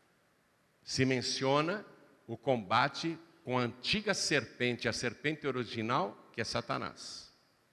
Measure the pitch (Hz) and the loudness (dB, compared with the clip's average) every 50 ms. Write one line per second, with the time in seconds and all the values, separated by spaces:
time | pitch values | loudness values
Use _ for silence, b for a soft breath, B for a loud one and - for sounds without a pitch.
0 | _ _ _ _ _ _ _ _ _ _ _ _ _ _ _ _ _ - - - | _ _ _ _ _ _ _ _ _ _ _ _ _ _ _ _ _ -6 -2 0
1 | 131 131 131 127 - - - - 135 131 139 147 151 165 190 214 202 - - - | 2 2 2 0 0 -2 -4 -2 0 2 2 2 2 0 -2 -4 -6 -12 -20 -20
2 | - - - _ _ - 113 - - 139 131 120 101 90 107 117 131 143 - - | -20 -20 -20 _ _ -12 -12 -4 0 2 2 2 2 4 4 4 4 4 2 -2
3 | - 165 165 151 - - - - - 127 123 127 123 117 110 - - - - 214 | -4 -4 -6 -6 -10 -20 -20 -14 -6 -2 0 2 2 0 -2 -4 -2 0 0 0
4 | 208 208 190 - - - 160 139 - - - - 127 123 120 113 - 120 107 - | 2 0 0 0 0 2 2 2 2 0 -2 0 0 0 0 0 0 -2 0 0
5 | - 120 107 - - 147 160 156 - 139 127 127 120 101 - 113 110 113 123 147 | -2 -4 -4 -2 -2 -2 -2 -2 -2 -2 -2 -2 -2 -4 -4 -2 0 0 2 2
6 | 185 202 214 - - - - - 113 - - 117 120 - 135 131 113 82 - - | 0 0 -4 -10 -18 -12 -6 -6 -4 -2 -2 -4 -2 -2 -4 -4 -4 -6 -8 -10
7 | - - - - - - - _ _ _ _ _ _ _ | -14 -14 -14 -14 -16 -18 -20 _ _ _ _ _ _ _